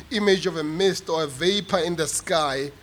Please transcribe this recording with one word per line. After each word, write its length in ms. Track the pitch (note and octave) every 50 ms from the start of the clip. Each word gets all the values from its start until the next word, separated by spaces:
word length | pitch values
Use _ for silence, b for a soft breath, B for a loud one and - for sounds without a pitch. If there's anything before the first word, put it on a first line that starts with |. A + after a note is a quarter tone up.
| B B
image 360 | B3+ G#3 G3+ G3+ F#3+ F#3+ -
of 100 | F#3+ E3
a 80 | E3 D3+
mist 440 | D3+ D#3 E3+ G3 G3 F3+ - - -
or 140 | E3 D#3+
a 40 | D#3+ C#3+
vapor 500 | C3+ B2+ E3 F#3 G3+ G3+ F#3 - G3+ F3+
in 160 | D#3+ F3 F3
the 120 | D#3+ D#3
sky 640 | C#3 - - - - F3+ D#3+ D3+ C#3+ C3 C3+ C#3 C#3+ C#3+ -